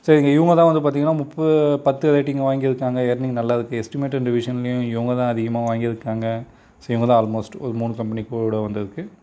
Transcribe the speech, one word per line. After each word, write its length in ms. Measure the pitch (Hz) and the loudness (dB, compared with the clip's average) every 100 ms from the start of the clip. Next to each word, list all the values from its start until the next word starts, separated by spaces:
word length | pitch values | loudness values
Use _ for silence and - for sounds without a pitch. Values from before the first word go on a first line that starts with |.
| - | 6
சரிங்க, 240 | 156 143 147 | 6 6 4
இவங்க 160 | 170 170 | 6 6
தான் 140 | 170 | 6
வந்து 140 | 156 | 4
பார்த்தீங்கன்னா 320 | 147 139 147 160 | 0 0 0 0
முப்பது, 380 | 143 160 160 156 147 143 143 | -4 -2 2 4 2 2 0
பத்து 240 | 135 156 | 0 2
ரேட்டிங் 300 | 143 139 139 135 | 2 2 -2 -2
வாங்கியிருக்காங்க. 520 | 135 135 127 127 127 123 | 0 0 0 -2 0 0
ஏர்னிங் 260 | 123 131 123 | -2 -2 -2
நல்லா 160 | 117 120 | 0 -2
இருக்குது. 240 | 117 120 | -2 -6
எஸ்டிமேட் 360 | 110 139 139 139 | -6 -6 -4 -2
and 100 | 123 | 0
டிவிஷன்லேயும் 640 | 120 120 123 123 123 120 | 0 -2 -4 -4 -4 -4
இவங்க 260 | 117 120 123 | -4 -2 -2
தான் 100 | 123 113 | -2 -2
அதிகமாக 280 | 113 117 117 | -2 -2 -2
வாங்கியிருக்காங்க. 600 | 113 117 113 117 113 113 113 120 - _ _ | -2 -2 -4 -6 -4 -4 -6 -10 -20 _ _
So, 80 | - | -4
இவங்க 140 | 117 120 | -2 4
தான் 120 | 120 | 4
almost 300 | 110 110 107 - | 4 -4 -6 -10
ஒரு 140 | 131 | -8
மூணு 220 | 117 117 113 | -4 -4 -4
கம்பெனி 280 | 110 110 | -6 -6
கூட 340 | 107 117 113 107 | -6 -4 -2 -2
வந்திருக்கு. 440 | 107 104 98 - 202 - | -4 -6 -8 -10 -14 -16